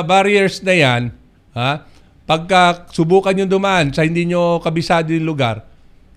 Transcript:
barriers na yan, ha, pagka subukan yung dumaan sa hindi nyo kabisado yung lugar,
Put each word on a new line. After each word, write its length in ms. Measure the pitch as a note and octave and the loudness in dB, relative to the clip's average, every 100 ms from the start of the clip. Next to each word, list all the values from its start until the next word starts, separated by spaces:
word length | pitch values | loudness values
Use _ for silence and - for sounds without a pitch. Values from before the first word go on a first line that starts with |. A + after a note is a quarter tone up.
| E3 | 2
barriers 560 | F#3+ G3 G3+ F#3+ F#3+ | 2 2 2 0 -2
na 120 | F#3+ | 0
yan, 280 | F#3 C#3 A#2+ A#2+ - _ _ _ | 2 2 0 -4 -10 _ _ _
ha, 320 | A2+ B2+ D3+ - - _ _ | -6 -4 -6 -10 -20 _ _
pagka 640 | - D#3+ E3+ F#3 F3 F3 - | -4 -4 2 2 4 0 -6
subukan 420 | - E3 F#3+ F#3+ F#3+ | -2 2 2 2 -2
yung 140 | F#3+ | 0
dumaan 420 | F#3+ G3 F#3 C#3+ | 0 0 0 0
sa 140 | C#3 D#3+ | 0 -2
hindi 180 | E3+ | 0
nyo 380 | E3+ F3 E3+ E3+ | -2 0 0 0
kabisado 500 | E3+ E3 E3 E3+ D#3+ | -2 -4 -2 -2 0
yung 160 | E3 D#3+ | -2 -4
lugar, 340 | D3+ A#2+ A2 - - - - _ | -2 -4 -4 -12 -20 -20 -20 _